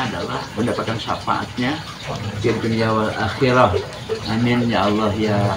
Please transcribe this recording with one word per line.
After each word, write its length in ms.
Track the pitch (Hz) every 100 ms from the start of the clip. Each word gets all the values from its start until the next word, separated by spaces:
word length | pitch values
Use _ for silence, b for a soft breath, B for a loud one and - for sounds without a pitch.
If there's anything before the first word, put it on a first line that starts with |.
| 117
adalah 320 | - 104 127 - 107
mendapatkan 400 | 113 110 110 117
syafaatnya 800 | 117 - - 104 104 - 127 156 - - - 110 101 101
di 80 | 117 110
dunia 320 | 113 113 113
wal 240 | 110 107
akhirah. 560 | - 101 - 127 127 107 - - - - - 104
Amin 320 | 110 120 120 117
ya 240 | 98 104
Allah 240 | 104 107
ya 240 | 110 107 101 101